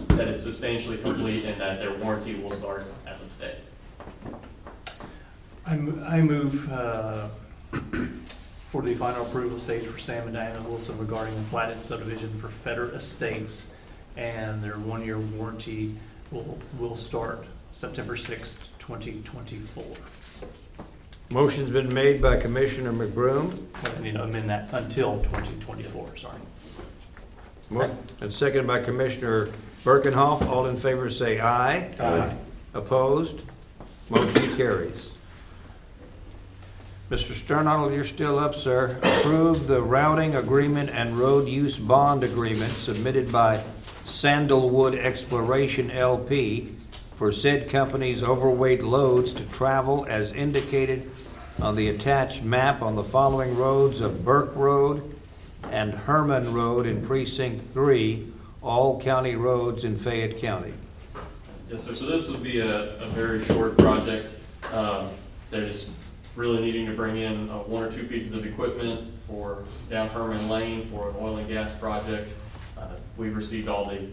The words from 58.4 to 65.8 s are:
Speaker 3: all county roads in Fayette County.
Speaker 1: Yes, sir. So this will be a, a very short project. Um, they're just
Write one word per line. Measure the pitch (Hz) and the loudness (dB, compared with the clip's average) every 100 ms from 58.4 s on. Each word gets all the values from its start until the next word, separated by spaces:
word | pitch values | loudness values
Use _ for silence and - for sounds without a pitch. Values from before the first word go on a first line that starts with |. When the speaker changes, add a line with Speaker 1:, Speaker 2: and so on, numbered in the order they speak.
| - - | -16 -10
Speaker 3:
all | 127 120 135 - | 0 4 4 4
county | 139 131 127 113 | 2 2 2 0
roads | 123 123 120 110 | 2 2 0 -2
in | 113 101 | -2 -2
Fayette | 123 117 110 - | -2 -2 -2 -4
County. | 117 92 90 - - - - - - - - - - | -4 -4 -6 -12 -14 -18 -16 -14 -14 -14 -16 -16 -12
Speaker 1:
Yes, | 113 | -10
sir. | 120 | -8
So | 117 135 | -6 0
this | 160 139 | 0 0
will | 120 | -4
be | 123 120 | -2 0
a, | 107 104 104 - | 0 0 -4 -8
a | 110 | -6
very | 113 113 110 | -2 0 0
short | - 113 110 107 | 2 4 8 10
project. | 107 107 110 110 - - - - - | 10 6 0 -4 -6 -14 -16 -14 -6
Um, | 110 104 98 98 95 - - - | -2 0 -2 -6 -10 -14 -16 -8
they're | 107 101 | -4 -4
just | - | -6